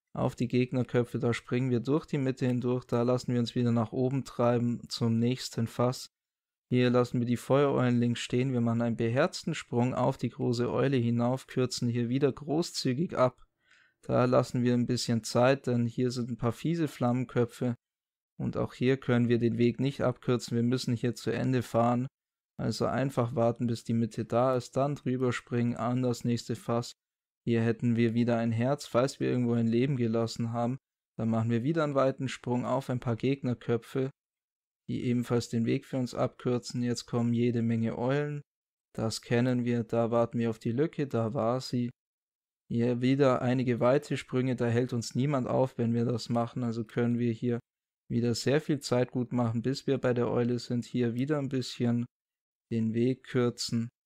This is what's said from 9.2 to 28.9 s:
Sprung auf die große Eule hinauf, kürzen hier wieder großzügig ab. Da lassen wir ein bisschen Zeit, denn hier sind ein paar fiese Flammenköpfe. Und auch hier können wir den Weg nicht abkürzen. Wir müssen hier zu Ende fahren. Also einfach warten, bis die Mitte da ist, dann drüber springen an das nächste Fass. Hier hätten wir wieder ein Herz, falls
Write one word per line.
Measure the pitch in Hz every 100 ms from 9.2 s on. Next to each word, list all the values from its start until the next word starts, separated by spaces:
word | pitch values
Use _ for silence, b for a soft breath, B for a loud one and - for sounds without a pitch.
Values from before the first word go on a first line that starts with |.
| 180 - -
Sprung | 151 - 123 127
auf | - 127 135
die | 123
große | - 127 120 120
Eule | 123 131 135
hinauf, | 117 117 120 131 -
kürzen | - 123 - 120
hier | 120 117
wieder | 131 139
großzügig | 131 143 147 175 - 135 127 - -
ab. | 127 - _ _ b b b b
Da | - 123
lassen | 127 131 127 131
wir | 120
ein | 120 120
bisschen | 123 - 117
Zeit, | - 120 123 139 -
denn | 120 117
hier | 117 127
sind | 123 120
ein | 117
paar | 120
fiese | - 156 170 151
Flammenköpfe. | - 123 123 123 123 117 - 127 117 _ _ _ _ _ -
Und | 123 131
auch | 127
hier | - 127 135
können | - 120 120
wir | 117
den | 117 113
Weg | 120 117
nicht | 131 -
abkürzen. | 127 123 - 123 - 117
Wir |
müssen | 120 131 - 117
hier | 123
zu | 113 -
Ende | 113 127 127
fahren. | 117 117 120 120 131 _ _ _ _ -
Also | 123 107 117
einfach | 123 135 135 117
warten, | 117 117 117 120
bis | 117
die | -
Mitte | 117 113 -
da | 107 117 131
ist, | 127 - 131
dann | 143
drüber | 143 - 127 123
springen | 120 - 120 120
an | - 117 123
das | 127 117
nächste | 123 120 -
Fass. | 113 - 120 120 - _ _ _ _
Hier | - 117
hätten | 113 113 120 117
wir | 117
wieder | 113 120 117
ein | 117
Herz, | 113 123 143
falls | -